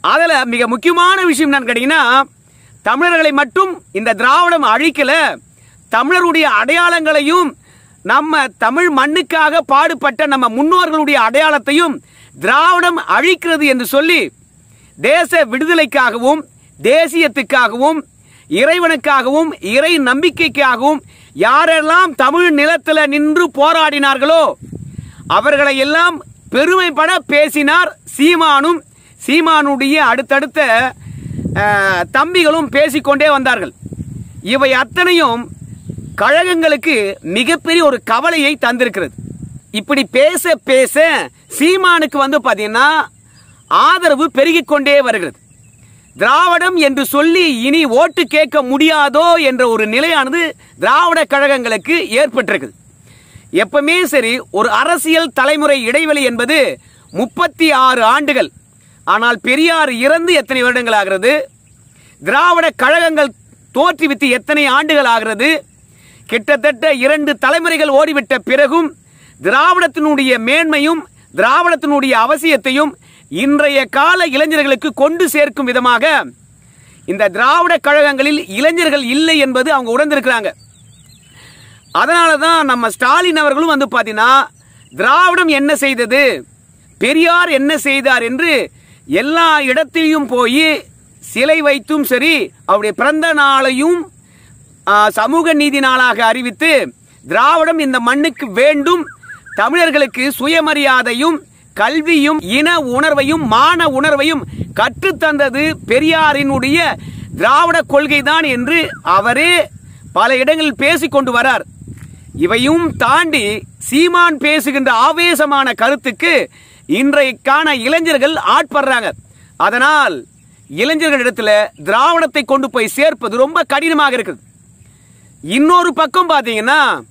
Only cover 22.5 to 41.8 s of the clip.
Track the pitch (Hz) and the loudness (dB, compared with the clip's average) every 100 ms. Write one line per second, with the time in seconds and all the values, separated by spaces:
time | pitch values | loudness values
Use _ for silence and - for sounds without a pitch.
22.5 | 294 302 330 - 311 294 294 302 311 339 | 2 2 0 0 0 0 0 0 0 -2
23.5 | 269 294 320 311 294 277 269 285 330 269 | 0 0 2 0 0 -2 0 2 2 2
24.5 | - - - - - - - - 175 254 | -4 -14 -16 -16 -16 -18 -20 -2 0 2
25.5 | 285 285 269 277 311 349 320 - - - | 2 0 0 0 2 0 -2 -16 -20 -6
26.5 | 233 320 370 359 285 320 370 - 285 302 | -2 2 2 0 0 0 0 0 0 0
27.5 | 294 285 330 339 - - - 302 349 320 | 0 0 2 0 -6 -18 0 2 2 2
28.5 | 285 302 339 - _ _ _ - 302 320 | 2 0 -4 -6 _ _ _ -2 0 2
29.5 | 311 285 277 269 311 269 247 247 277 285 | 2 0 -2 0 0 0 0 0 -2 0
30.5 | 311 277 226 254 - - - - - - | -2 2 2 0 -6 -18 -16 -12 -10 -6
31.5 | 180 208 208 196 185 175 262 311 359 311 | -2 0 0 0 -2 -2 -2 0 2 2
32.5 | 320 285 269 311 277 277 277 302 277 262 | 0 -2 0 0 -2 -2 0 2 2 0
33.5 | 233 160 - - - - - - - 185 | -2 -6 -12 -18 -14 -14 -14 -16 -14 -4
34.5 | 262 269 254 269 359 359 349 277 233 240 | 0 2 0 -2 -2 2 2 2 -2 -8
35.5 | - - - - - - - 208 311 359 | -16 -20 -18 -16 -14 -14 -4 0 2 2
36.5 | 339 320 285 320 254 196 196 156 196 254 | 0 0 0 0 -2 -2 -6 -6 -4 0
37.5 | 330 - 339 302 247 - 226 320 330 285 | -2 0 2 2 0 -2 0 0 0 -2
38.5 | 302 240 240 247 196 156 - - - - | 0 -4 0 -2 -2 -8 -10 -16 -16 -16
39.5 | - _ 214 - 277 233 247 294 359 349 | -18 _ -10 -2 -2 0 2 2 0 -2
40.5 | 302 - 262 254 277 330 269 143 _ _ | -2 2 2 2 2 2 0 -4 _ _
41.5 | - 311 381 | -2 0 2